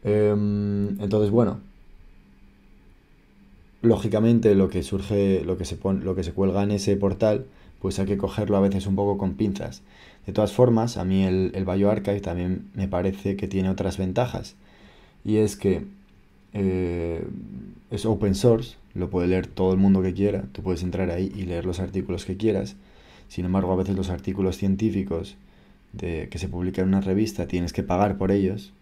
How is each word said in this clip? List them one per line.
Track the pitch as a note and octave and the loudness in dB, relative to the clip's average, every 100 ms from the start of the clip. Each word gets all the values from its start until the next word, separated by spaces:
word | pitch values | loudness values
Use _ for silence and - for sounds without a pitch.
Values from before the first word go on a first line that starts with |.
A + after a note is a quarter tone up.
Em, | - G#2 G#2 G#2 G#2 G#2 G#2 G2+ G2+ G2 | 2 2 4 2 0 0 0 0 -2 -2
entonces, | G2+ G#2 G#2 | 0 2 4
bueno, | A2+ G#2+ - - - - - - - - - - - - - - - _ _ _ - - - - _ | 4 2 0 -12 -20 -20 -20 -20 -20 -20 -20 -20 -20 -20 -20 -20 -20 _ _ _ -20 -20 -20 -20 _
lógicamente | A#2 G#2 A2 G#2 A2+ A#2 A2 G2+ | 4 4 2 2 4 6 6 6
lo | F#2+ | 4
que | F#2 | 0
surge, | D#2+ G2 F#2+ G2+ G2 F#2+ | -4 -6 0 2 4 2
lo | E2 F#2 | 0 -4
que | F2 | -4
se | E2+ | -4
pon-, | F#2+ F#2+ | -2 -2
lo | F#2 F#2 | -2 -4
que | |
se | F#2 | -4
cuelga | - G2 F#2+ | 0 0 2
en | G2+ | 0
ese | G#2 G2+ G2 | 0 0 0
portal, | G2 G2 A2 G#2 - - - - | 0 2 2 2 -4 -18 -20 -8
pues | G2 F#2+ | -6 -2
hay | G2 | -2
que | G2+ | -2
cogerlo | - - G2+ G2+ | -2 -2 0 2
a | |
veces | G2 G2 G2 | 2 2 -2
un | F#2+ | 0
poco | G2+ G2 | 0 0
con | G2 | -4
pinzas. | - G2+ F#2+ - - - - - - - | 0 -2 -2 -8 -12 -20 -20 -20 -16 -4
De | |
todas | F#2+ G#2 | 0 0
formas, | - B2 A2+ A#2 G2 | 4 6 6 2 -2
a | |
mí | F2+ F#2+ | 0 2
el, | F#2+ F#2 F#2 G2 | 2 2 0 -2
el | F#2+ | -2
BioArchive | F#2+ G2+ G#2 G2 G2+ | 2 2 2 -2 -4
también | E2+ F2 F2+ F#2 - | -4 -4 -2 -4 -6
me | - G2 | -6 -4
parece | F2+ F#2+ F#2+ G#2+ G2 | 0 -2 -2 -4 -4
que | F#2+ | -4
tiene | G2 F#2+ | -2 -2
otras | F#2+ G2 F2 | -2 -4 -2
ventajas. | F#2 F#2+ B2 F2+ - - - - - - - _ G#2 | -2 0 -2 -4 -12 -18 -20 -20 -20 -20 -20 _ -2
Y | G#2+ | 2
es | G#2+ - | 2 0
que, | G2 F2 - - - _ _ _ _ | 0 0 -4 -16 -20 _ _ _ _
eh, | G#2 G2 F#2 F2+ F2 E2+ E2 - - G#1+ - - - - | -2 0 0 -2 -2 -4 -4 -8 -10 -12 -14 -16 -20 -10
es | G#2 A2 | -4 -2
open | G2 G2+ F#2+ | 0 2 4
source, | B2 A2+ - - - | 4 4 0 -14 -14
lo | - F2+ | -6 -2
puede | F#2 F2+ | 0 2
leer | F#2 F2+ | 0 -2
todo | - F#2+ | 0 2
el | F#2 | 4
mundo | G2 F#2+ | 6 4
que | F#2 | 2
quiera, | F2+ G2+ G2+ - | 0 0 0 -6
tú | - | -8
puedes | F#2 F2 | -4 -4
entrar | F2+ F2+ F#2 | -4 -2 -2
ahí | E2+ F#2+ G2+ | -2 -4 -4
y | |
leer | F2+ E2+ F2 | -6 -4 -4
los | F2 | -4
artículos | F#2+ F#2+ F#2+ F2 - | -4 -4 -4 -6 -6
que | F#2 | -2
quieras. | A2 G2 G2 - - - - - - | 0 0 -4 -12 -20 -20 -20 -20 -14
Sin | - F2+ | -6 0
embargo, | F#2+ F2+ | 0 2
a | F#2 | 0
veces | F#2+ G2 | 0 -2
los | F2+ | -2
artículos | F2 - F#2+ F#2+ F2+ | -4 -4 -2 -2 0
científicos | G2 F#2+ A2 G2 F#2+ E2 - - - - - - _ | -2 0 0 -2 -4 -6 -8 -14 -20 -20 -20 -20 _
de, | - F2 E2 - | -10 -6 -6 -8
que | F2 | -8
se | F#2 | -8
publican | F2+ F2+ F#2+ | -4 -4 0
en | F#2 | 2
una | F#2+ | 2
revista | F#2+ F#2+ G#2+ - E2+ | 2 0 0 -2 -4
tienes | F2+ E2+ | -2 -2
que | - | -4
pagar | - F2+ G2+ F#2+ | -2 2 2 0
por | F#2+ | 0
ellos | G2+ F#2+ G2 - - | 2 2 -2 -10 -20